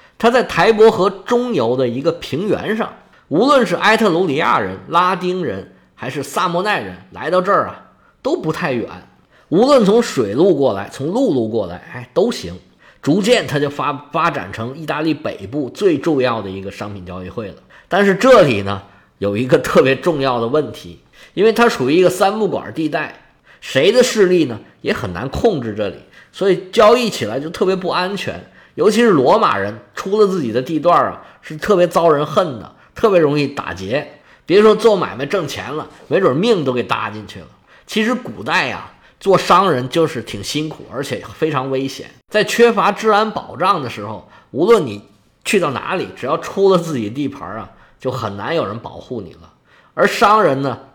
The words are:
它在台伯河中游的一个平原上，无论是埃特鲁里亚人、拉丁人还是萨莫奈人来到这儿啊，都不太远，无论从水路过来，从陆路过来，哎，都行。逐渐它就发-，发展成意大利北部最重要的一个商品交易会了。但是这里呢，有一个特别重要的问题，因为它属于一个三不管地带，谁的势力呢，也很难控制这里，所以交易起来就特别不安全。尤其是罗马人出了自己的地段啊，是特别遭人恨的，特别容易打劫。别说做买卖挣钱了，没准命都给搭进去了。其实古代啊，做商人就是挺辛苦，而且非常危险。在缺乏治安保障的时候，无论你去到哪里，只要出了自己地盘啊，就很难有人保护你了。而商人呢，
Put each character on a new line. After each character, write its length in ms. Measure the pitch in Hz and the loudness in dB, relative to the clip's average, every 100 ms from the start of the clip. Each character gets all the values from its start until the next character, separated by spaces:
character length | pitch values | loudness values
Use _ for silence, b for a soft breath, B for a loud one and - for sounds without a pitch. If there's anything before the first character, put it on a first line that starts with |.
| b _ | b _
它 140 | 226 | 2
在 100 | 240 | 2
台 320 | 202 - 190 | 0 2 2
伯 160 | 214 220 | 8 6
河 180 | 214 190 | 6 0
中 460 | 196 - 240 247 | -2 -2 -2 0
游 240 | 185 113 127 | 0 0 0
的 100 | 127 | 0
一 140 | 120 | 0
个 100 | 160 | -4
平 340 | 165 - 139 202 | -4 -6 -6 -2
原 280 | 98 131 220 | -4 -2 -4
上， 160 | 220 - _ b b | -6 -10 _ b b
无 180 | 147 262 | 0 4
论 220 | 285 196 | 4 2
是 80 | 170 | 0
埃 200 | 196 - | 2 2
特 140 | 220 | 2
鲁 160 | 165 185 | 2 0
里 120 | 139 | 0
亚 200 | 117 139 | 0 0
人、 180 | 95 95 95 | -2 -8 -2
拉 280 | 170 180 190 | 0 2 0
丁 280 | 180 185 | -4 -4
人 320 | 151 95 92 b b | -4 -6 -10 b b
还 160 | _ 120 | _ -10
是 140 | 147 | -8
萨 240 | 135 - 180 | -6 -4 -2
莫 160 | 170 | -2
奈 160 | 208 190 | -2 -2
人 180 | 98 87 - | -4 -14 -18
来 180 | 87 139 | -10 -2
到 100 | 185 | 0
这 100 | 180 | 2
儿 160 | 180 101 | 0 0
啊， 240 | - - b b b | -6 -20 b b b
都 120 | 254 302 | -4 -2
不 160 | 165 | -4
太 200 | 156 170 | -4 -4
远， 180 | 123 98 87 - _ b b b | -4 -6 -12 -20 _ b b b
无 180 | 165 262 | 2 6
论 180 | 277 190 | 6 6
从 160 | 226 | 4
水 320 | 226 - 104 | 2 -2 -2
路 220 | 113 196 151 | 2 2 4
过 180 | 135 | 2
来， 160 | 98 98 | 0 -8
从 180 | - 139 | -8 -4
陆 220 | 214 262 131 | 0 0 0
路 120 | 110 | -2
过 200 | 110 92 | -4 -6
来， 80 | 87 - | -8 -14
哎， 160 | 123 117 - | -16 -6 0
都 160 | 220 | 0
行。 240 | - 87 90 - _ b b | -2 -10 -14 -18 _ b b
逐 220 | - 185 | 0 0
渐 260 | 202 233 143 | 2 0 0
它 100 | 143 | -2
就 120 | 143 | -2
发-， 240 | 143 139 139 - | -2 -4 -6 -6
发 180 | 160 165 | -2 -2
展 220 | 143 92 | -2 -8
成 240 | 107 117 143 | -8 -10 -8
意 100 | 151 | -8
大 160 | 147 | -4
利 120 | 160 | -2
北 340 | 151 107 - 98 | -4 -6 -10 -8
部 220 | 143 127 | -6 -6
最 280 | - 202 147 | 0 0 2
重 240 | 170 143 | 0 0
要 200 | 127 113 | 0 -2
的 80 | 98 | -6
一 100 | 98 | -10
个 80 | 95 | -10
商 240 | - 104 | -10 -12
品 120 | 101 90 | -12 -12
交 180 | 92 | -12
易 60 | 92 | -12
会 180 | - 104 | -12 -12
了。 80 | - _ b b | -14 _ b b
但 180 | 185 202 | 0 2
是 100 | 185 | 4
这 260 | 262 240 | 6 6
里 220 | 151 104 | 6 2
呢， 180 | 98 98 - b b _ | -2 -6 -10 b b _
有 200 | 98 104 | -4 -2
一 100 | 127 | 2
个 100 | 165 | 2
特 220 | - 180 | 2 2
别 140 | 135 131 | 4 2
重 240 | 180 151 | 0 0
要 220 | 135 120 | -2 -2
的 60 | 113 | 0
问 260 | 151 123 | -2 -2
题， 260 | 101 87 85 _ B B | -8 -18 -20 _ B B
因 120 | - 220 | 0 2
为 80 | |
它 160 | 214 233 | 4 2
属 200 | - 131 | 2 2
于 60 | 165 | 4
一 60 | |
个 80 | 180 | 4
三 280 | 185 202 220 | 2 0 0
不 120 | 202 | -2
管 240 | 123 69 | -2 -8
地 160 | 131 156 | -6 -4
带， 420 | 156 139 - _ _ b b | -4 -6 -12 _ _ b b
谁 320 | - 131 170 | -4 2 4
的 100 | 240 | 4
势 220 | 226 220 185 | 4 2 2
力 200 | 180 139 | 4 2
呢， 140 | 107 b b | -2 b b
也 100 | - | -6
很 220 | - 104 | -4 -6
难 160 | 85 131 | -8 -8
控 320 | - 233 165 | 0 0 0
制 120 | 117 | -4
这 140 | 104 101 | -4 -6
里， 80 | 85 - b b | -6 -18 b b
所 180 | - 196 | -2 0
以 120 | 175 - | 0 0
交 240 | 226 214 240 | 4 6 6
易 120 | 233 | 2
起 160 | - 104 | -4 -6
来 140 | 123 | -4
就 100 | 156 | -8
特 160 | - 185 | -2 -2
别 80 | |
不 140 | 190 180 | 0 -2
安 300 | 147 185 202 | -2 -2 -4
全。 340 | - 92 - b b - | -8 -10 -14 b b 0
尤 160 | 180 | 2
其 80 | 214 | 4
是 120 | 240 | 4
罗 280 | 160 127 214 | 4 4 4
马 180 | 190 101 | 2 0
人 220 | 98 113 - - | -4 -8 -16 -12
出 240 | 196 214 | -4 2
了 80 | 202 | 2
自 140 | 185 | 2
己 100 | 123 | -2
的 100 | 113 | -2
地 160 | 131 156 | -2 -2
段 220 | 160 156 113 | 2 2 2
啊， 160 | 82 B B | -4 B B
是 140 | - 156 | -16 -10
特 220 | - 190 | 0 2
别 100 | 175 | 2
遭 220 | 175 170 | 4 2
人 160 | 143 147 | 2 2
恨 340 | - 180 117 | 0 -2 -4
的， 160 | - - b | -14 -20 b
特 160 | - 220 | -2 2
别 120 | 185 | 4
容 180 | 147 147 | 4 2
易 80 | 143 | 0
打 260 | 143 - | -4 -8
劫。 460 | 95 95 135 147 - b b - | -10 -6 -6 -6 -16 b b 0
别 160 | 185 | 4
说 140 | 214 214 | 6 6
做 220 | 226 202 | 4 2
买 180 | 113 107 | 0 -6
卖 100 | 139 | -4
挣 220 | 196 156 | -4 -4
钱 240 | - 98 | -8 -10
了， 140 | 147 - B - | -10 -12 B -4
没 100 | 139 | 0
准 160 | 180 135 | 2 2
命 300 | 226 202 135 | 2 2 0
都 80 | |
给 100 | 123 | -2
搭 260 | 117 113 110 | -2 -4 -4
进 160 | 107 101 | -10 -14
去 140 | 98 | -18
了。 80 | - _ b b - | -20 _ b b -8
其 180 | 214 | -2
实 100 | 220 | 0
古 300 | 247 - 104 | -2 -6 -10
代 260 | 113 175 139 | -2 -2 -2
啊， 200 | 98 - - b b | -6 -12 -20 b b
做 160 | 196 180 | 2 2
商 340 | - 175 196 | 4 4 4
人 160 | 131 131 | 0 0
就 180 | 165 160 | 0 0
是 160 | 127 | -2
挺 220 | 107 104 | -8 -10
辛 240 | - 147 156 | -6 -4 -6
苦， 160 | - - | -8 -12
而 100 | 123 | -10
且 220 | 139 107 - - | -8 -8 -10 -4
非 140 | 160 | -2
常 220 | 143 135 | -2 -2
危 160 | 131 135 | -4 -4
险。 200 | - - - _ | -8 -16 -20 _
在 140 | 214 | -2
缺 260 | 196 - 233 | 0 4 4
乏 220 | 202 175 | 4 0
治 180 | 202 220 | 0 2
安 220 | 208 220 | 2 0
保 240 | 165 - 117 | -4 -12 -2
障 260 | 185 190 | 0 0
的 80 | 123 | -2
时 160 | 113 104 | -8 -10
候， 240 | 104 - b b | -12 -14 b b
无 140 | 120 190 | -2 4
论 200 | 226 139 | 4 4
你 160 | 101 - _ _ _ - | -6 -14 _ _ _ -2
去 160 | 202 | 0
到 100 | 156 | 0
哪 240 | 120 - 180 | -4 -6 -6
里， 140 | - | -6
只 140 | - 131 | -8 -6
要 100 | 160 | -4
出 320 | - - 196 | -4 0 4
了 80 | 180 | 4
自 200 | 165 139 | 0 -4
己 120 | 104 | -6
地 200 | 123 135 | -4 -6
盘 200 | - 82 107 | -6 -12 -12
啊， 140 | 98 b b b | -14 b b b
就 100 | 131 | -8
很 240 | 123 123 98 | -6 -6 -6
难 180 | 113 | -6
有 140 | 165 104 | -4 -4
人 100 | 113 | -8
保 120 | - | -12
护 300 | - - 123 | -16 -12 -12
你 100 | 90 - | -12 -18
了。 180 | 85 _ b b b | -20 _ b b b
而 120 | - 190 | 0 0
商 380 | - 214 214 | 2 4 4
人 180 | 180 135 | 4 2
呢， 160 | 139 113 - | -2 -6 -12